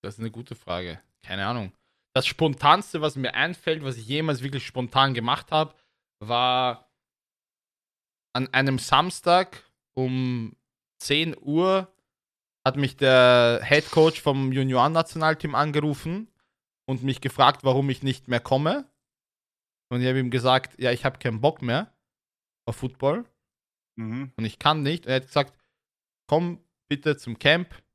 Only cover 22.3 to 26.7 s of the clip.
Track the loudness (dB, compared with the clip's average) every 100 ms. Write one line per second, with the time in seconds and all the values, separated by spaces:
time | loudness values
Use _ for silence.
22.3 | _ _ _ -12 -8 -8 -2 -2 -2 -6
23.3 | _ _ _ _ _ _ -12 -8 -8 -10
24.3 | -8 -8 0 0 0 -2 -4 -2 -4 -2
25.3 | -4 -4 _ _ _ _ _ _ _ _
26.3 | 0 0 -8 _